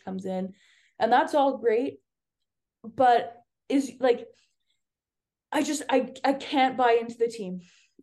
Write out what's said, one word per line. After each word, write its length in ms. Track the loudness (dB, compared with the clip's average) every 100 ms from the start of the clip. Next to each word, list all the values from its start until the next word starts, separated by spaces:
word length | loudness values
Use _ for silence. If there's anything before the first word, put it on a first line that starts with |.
comes 200 | -12 -10
in. 300 | -6 -6 -8 -12 _ _ _ -4
And 140 | 2
that's 220 | 2 2
all 240 | 2 2 0
great, 420 | 0 0 -2 -8 _ _ _ _ _ _ _ _
but 520 | -10 2 4 4 0 -10 _ _ -2
is, 240 | -2 -2 0
like, 260 | 0 0 -4 _ _ _ _ _ _ _ _ _ _ _ _
I 100 | -2
just, 200 | -2 -4 0
I, 220 | 0 0 -2
I 80 | -2
can't 440 | -2 -2 0 2 2
buy 220 | 2 2
into 160 | 0 -4
the 100 | -4
team. 320 | -4 -10 -10 -14 _ _ _